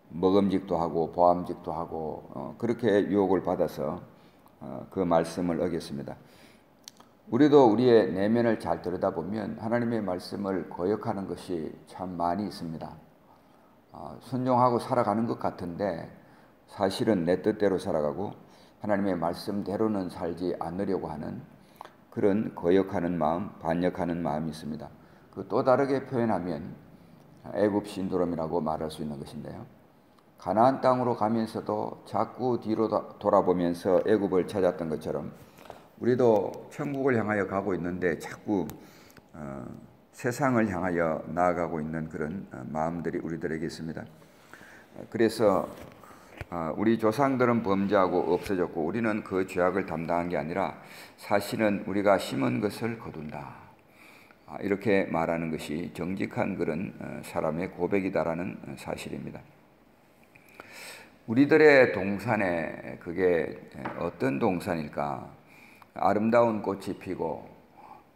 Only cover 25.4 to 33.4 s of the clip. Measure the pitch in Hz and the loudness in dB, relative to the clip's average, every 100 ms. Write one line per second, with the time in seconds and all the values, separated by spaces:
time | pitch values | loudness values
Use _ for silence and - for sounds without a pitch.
25.4 | - 107 131 127 139 135 139 131 113 95 | -2 0 4 4 4 0 -2 -2 0 0
26.4 | 87 78 92 - - - - - - - | -2 -6 -8 -14 -18 -20 -20 -20 -20 -20
27.4 | - - 104 101 101 - 92 90 87 80 | -8 0 2 2 -4 -6 -2 0 0 -2
28.4 | 80 85 78 78 80 - 78 71 76 76 | -2 -2 -2 -4 -6 -8 -10 -10 -12 -12
29.4 | 73 90 127 - _ _ _ _ _ - | -12 -14 -16 -20 _ _ _ _ _ -10
30.4 | 87 101 127 131 131 127 123 113 107 117 | -2 4 4 4 2 2 2 0 0 0
31.4 | 110 104 - 107 110 - - 101 110 - | -2 -4 -4 -4 -4 -8 -6 -2 -2 -2
32.4 | 127 117 104 107 107 101 - - 104 98 | -2 -2 -2 0 2 0 -2 -4 4 4